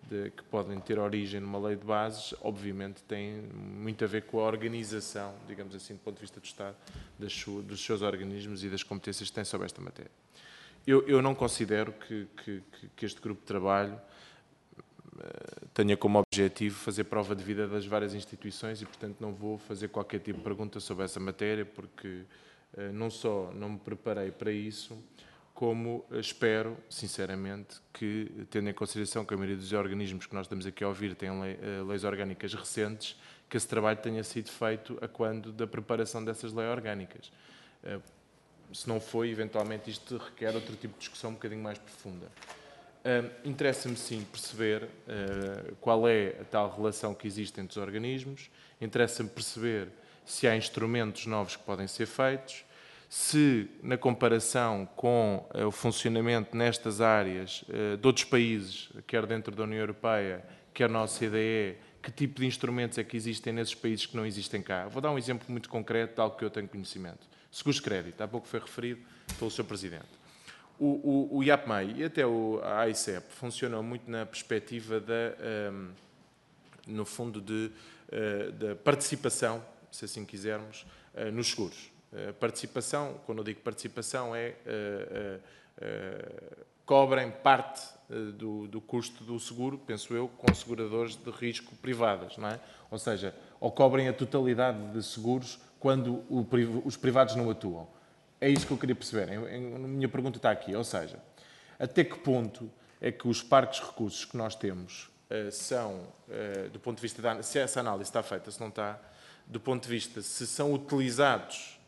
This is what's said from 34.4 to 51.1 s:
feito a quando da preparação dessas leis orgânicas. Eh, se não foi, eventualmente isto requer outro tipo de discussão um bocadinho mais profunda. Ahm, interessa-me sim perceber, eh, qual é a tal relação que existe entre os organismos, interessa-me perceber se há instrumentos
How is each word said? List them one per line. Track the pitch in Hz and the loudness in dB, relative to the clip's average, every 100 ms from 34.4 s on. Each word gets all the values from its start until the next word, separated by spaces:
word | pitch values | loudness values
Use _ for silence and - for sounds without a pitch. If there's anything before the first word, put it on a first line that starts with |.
| 107 | -6
feito | - 113 110 - 120 | -2 0 0 -4 -8
a | 117 | -10
quando | - 113 110 110 | -2 -2 0 -8
da | 110 113 | -6 -4
preparação | 117 107 117 110 117 | -4 -2 0 0 -2
dessas | 110 110 117 | -4 -6 -6
leis | 110 113 | -4 -2
orgânicas. | 120 110 104 92 - - - - - - _ | -2 -4 -6 -8 -14 -20 -20 -20 -20 -20 _
Eh, | - 98 - - _ _ _ - - | -10 -10 -12 -20 _ _ _ -20 -18
se | 98 - | -12 -4
não | 110 | -4
foi, | 107 117 117 | -2 -2 0
eventualmente | 110 110 110 107 107 - | -2 -2 -2 -2 -4 -8
isto | 101 - 120 | -12 -8 -10
requer | - - 110 113 | -10 -4 -2 -2
outro | - 110 | -6 -10
tipo | 113 | -12
de | - | -12
discussão | - - 117 | -14 -8 -8
um | |
bocadinho | 110 113 110 | -6 -8 -6
mais | 107 104 | -8 -10
profunda. | - - 101 90 85 - - - - - - - | -14 -16 -14 -12 -14 -18 -18 -18 -18 -20 -20 -8
Ahm, | 127 123 120 - | 2 2 2 -8
interessa-me | 147 135 143 127 123 120 | -8 0 2 2 -4 -6
sim | - 113 101 | -4 -6 -6
perceber, | - - 110 110 107 110 - - | -10 -10 0 2 2 -2 -14 -10
eh, | 107 98 98 98 98 95 98 | -6 -4 -2 -4 -6 -10 -4
qual | - 113 117 | 4 6 8
é | 113 98 - | 6 4 -2
a | |
tal | 107 110 104 101 | -2 2 2 2
relação | 107 104 110 101 | 0 0 -4 -4
que | 110 | -6
existe | 98 101 - | -4 -6 -8
entre | 92 | -8
os | 107 | -6
organismos, | 98 104 120 131 131 139 - - - _ | -6 -4 -4 -4 -6 -12 -16 -20 -20 _
interessa-me | 110 120 117 - 110 | -2 4 4 4 -4
perceber | - 107 - 117 110 92 - - - | -4 -8 -2 0 0 -4 -12 -20 -20
se | - - 127 | -10 4 6
há | 110 | 6
instrumentos | 107 - 113 120 110 | 2 -2 0 2 0